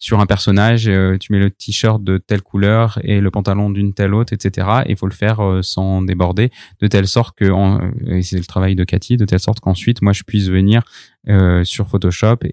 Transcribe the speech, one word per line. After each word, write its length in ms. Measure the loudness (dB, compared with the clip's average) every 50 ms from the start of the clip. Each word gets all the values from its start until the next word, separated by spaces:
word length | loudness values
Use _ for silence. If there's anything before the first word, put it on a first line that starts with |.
sur 200 | -4 0 2 2
un 60 | 2
personnage, 600 | 2 2 0 2 2 2 4 4 4 2 2 2 2
euh, 320 | 2 2 2 2 0 -2
tu 120 | -2 -2
mets 60 | 0 0
le 140 | 2 0
t-shirt 520 | -2 -4 -8 -8 -6 -2 0 0 0 0 0
de 140 | -2 -2 -2
telle 240 | -2 -2 -4 -4
couleur 560 | -4 -4 -2 0 2 2 2 2 2 0 -2 -4 -4
et 180 | -2 0 0
le 80 | 0 0
pantalon 400 | -2 -2 -2 -2 -2 -2 -2 -2
d'une 240 | -2 -2 -2 -4 -2
telle 220 | -2 -2 0 0
autre, 180 | 0 0 -2 -4
et 40 | -4
cetera. 420 | -4 -4 -4 -2 -2 0 0 0 0 -2
Il 60 | -4 -4
faut 80 | -4
le 80 | -6 -4
faire, 260 | -2 -2 -2 0 0
euh, 220 | 0 0 0 -2
sans 400 | -2 -4 -4 -4 -2 -2 -2 -2
déborder, 480 | -2 -2 -2 0 0 0 0 0 -2 -2 -2 -8 -16 -20 -8 _
de 60 | -2 0
telle 180 | 2 2 2 2
sorte 300 | 0 0 -2 -2 -2 _
que, 140 | 0 2
en, 280 | 2 2 2 2 0 0 -2 -4 -6 -6 -6 -4
et 160 | -2 -2 -2
c'est 140 | -2 -4 -6
le 60 | -6
travail 280 | -4 -4 -2 0 0 0
de 100 | 0 0
Cathy, 320 | 0 0 -2 -2 -2 0 0
de 80 | 2
telle 140 | 2 2 2
sorte 200 | 2 0 -2 -2
qu'ensuite, 420 | -2 -2 -2 0 0 -2 -2 2
moi, 120 | 2 0 0
je 100 | 0 -2
puisse 240 | -4 -2 -2 0 0
venir, 320 | 2 2 4 4 4 2 0 -2 -8 -20 -20 -20 _ _ _ 0
euh, 340 | 2 4 4 4 4 2 0
sur 240 | -2 -4 -6 -4 -4
Photoshop 500 | -2 -2 -2 -2 -2 0 2 2 2 0 -2 -2